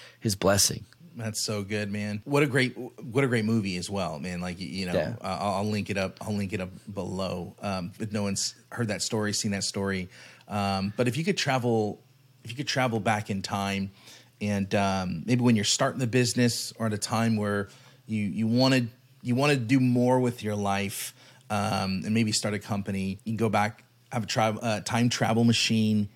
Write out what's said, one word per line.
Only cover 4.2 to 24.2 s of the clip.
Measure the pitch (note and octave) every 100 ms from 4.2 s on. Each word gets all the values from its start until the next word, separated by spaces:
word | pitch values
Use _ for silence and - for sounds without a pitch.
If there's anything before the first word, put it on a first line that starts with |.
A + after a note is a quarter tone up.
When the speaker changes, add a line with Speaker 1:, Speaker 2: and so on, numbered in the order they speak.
| E2+ F2
Speaker 2:
Like, | F2+ F2+
y-, | E2+
you | F#2+ F2+
know, |
Speaker 1:
Yeah. | F2 D#2+ A#2
Speaker 2:
uh, | F#2+ F#2
I'll, | G2+ F#2+
I'll | G#2
link | G#2+ F#2
it | G2
up. | F#2+ -
I'll | -
link | G#2 G2
it | G#2
up | F#2 F#2 -
below. | G2+ F#2+ F#2+ F#2+ F2+ F2+ -
Um, | G#2 F#2+ F2+ -
if | G#2+
no | G#2+
one's | G2+ G2 - - _
heard | - A2+
that | F#2+
story, | - A2 G#2+
seen | G2+ G#2+
that | G2 -
story. | G2+ G2 F#2+ F2+ - - - -
Um, | G#2 G2+ G2 G2 A2
but | B2
if | B2
you | E3+
could | -
travel, | C#3 C3 A#2+ A2+ G#2 - _ _ _ _ A2
if |
you | A#2+
could | C3+
travel | C#3 B2+ A2+
back | G2+ G#2 G#2
in | G2
time | - G2+ G2 G2 G2 - - - - _
and, | G#2 G2+ G2
um, | G#2+ G2 F#2+ F#2 F2 G#2
maybe | B2
when | B2 A2
you're | G2+
starting | - C3+ -
the | B2
business | B2+ A#2+ B2 A#2+ A#2 - -
or | A2
at |
a | G2+
time | - A2+ A2+ A2
where | G#2 G2+ G2 - - - -
you, | A2
you | G#2 G#2 A2
wanted, | A#2+ C3 C3 A#2+ - _ _
you | B2 B2
wanted | D3 C#3+
to | A2
do | C3+
more | B2+ B2 B2 B2+
with | B2+ A#2
your | G#2 G#2
life, | G2+ G2 G2 - - - - - _
um, | G#2+ G2+ G2+ F#2+ F#2+ G2+
and |
maybe | A2 A2
start | - G#2+
a | G#2
company, | - G#2 G2 F#2+ F#2+ G2 -
you |
can | A2
go | A2
back, | G#2 G#2+ - _ _ _
have | B2